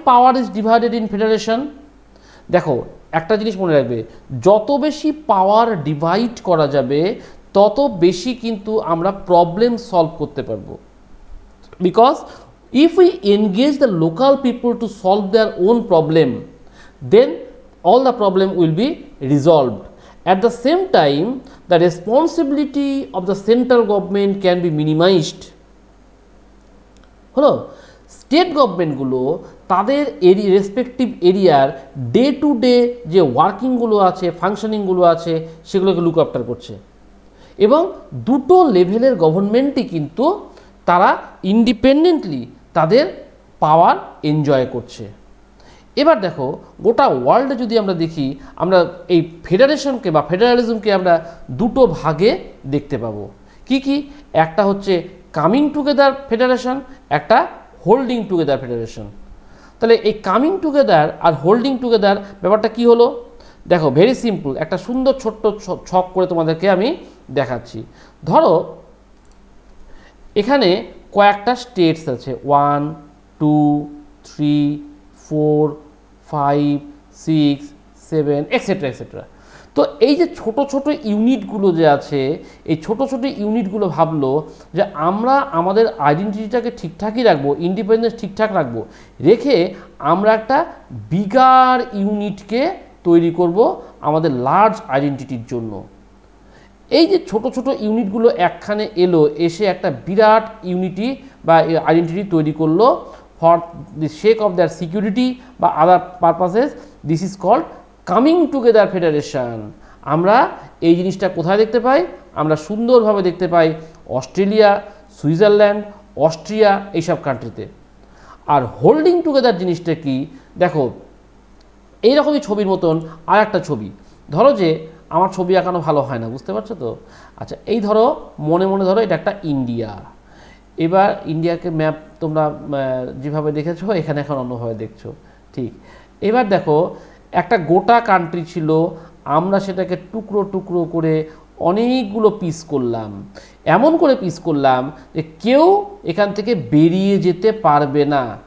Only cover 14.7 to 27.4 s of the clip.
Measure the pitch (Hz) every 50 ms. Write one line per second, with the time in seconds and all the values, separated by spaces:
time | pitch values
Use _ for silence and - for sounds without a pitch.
14.7 | 226 233 233 202 - - - 185 196 214 202 185 208 220 220 - - 175 180 202
15.7 | 240 233 - 196 180 160 151 147 160 165 147 127 110 104 - - - - - -
16.7 | - - - - _ _ 139 123 151 220 262 294 330 - - - - - - -
17.7 | _ _ - 170 214 254 262 254 254 226 214 190 180 190 190 196 165 175 170 160
18.7 | 156 175 240 294 - - - - - - 143 131 147 143 131 170 165 151 131 120
19.7 | 107 98 - - - - - - - - - 170 190 190 214 233 233 - - 269
20.7 | 330 381 381 - - 190 156 143 139 143 180 233 269 262 - - - - - -
21.7 | 180 165 170 180 165 - - 214 233 285 330 330 - 330 320 269 285 277 294 294
22.7 | 277 285 277 277 277 277 269 - - 185 180 190 190 196 - 214 233 247 247 254
23.7 | 254 240 226 196 208 202 180 175 196 202 202 202 196 196 190 180 180 180 175 175
24.7 | 151 151 151 156 156 156 170 190 196 170 151 - - - - - - _ _ _
25.7 | _ _ _ _ _ _ _ _ _ _ _ _ _ _ _ _ _ _ _ _
26.7 | _ _ _ _ _ - - _ _ _ _ _ - 262